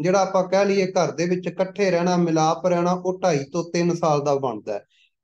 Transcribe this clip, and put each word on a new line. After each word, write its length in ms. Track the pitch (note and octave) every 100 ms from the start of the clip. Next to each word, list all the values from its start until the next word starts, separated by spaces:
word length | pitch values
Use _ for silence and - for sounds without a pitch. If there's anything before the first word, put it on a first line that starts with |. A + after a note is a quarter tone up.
ਜਿਹੜਾ 200 | E3 G3
ਆਪਾਂ 220 | F#3+ F#3+
ਕਹਿ 220 | F3+ F#3+ G3+
ਲਈਏ 260 | G3 F#3
ਘਰ 200 | F#3 D3
ਦੇ 140 | C3+ F3
ਵਿੱਚ 220 | F3+ -
ਇਕੱਠੇ 440 | - F#3 G3 G3
ਰਹਿਣਾ, 260 | E3+ F3 F3
ਮਿਲਾਪ 500 | E3+ D#3+ D#3 E3 F3+
ਰਹਿਣਾ, 240 | F3 F3
ਉਹ 280 | F3+ F#3 F3+
ਢਾਈ 240 | F#3+ D3
ਤੋਂ 280 | C#3 E3+ E3
ਤਿੰਨ 240 | F3 F3 F3
ਸਾਲ 280 | E3+ D3
ਦਾ 120 | C#3+ C#3
ਬਣਦਾ 380 | C3 G#2+ A2
ਹੈ। 120 | G2+ - _ _ _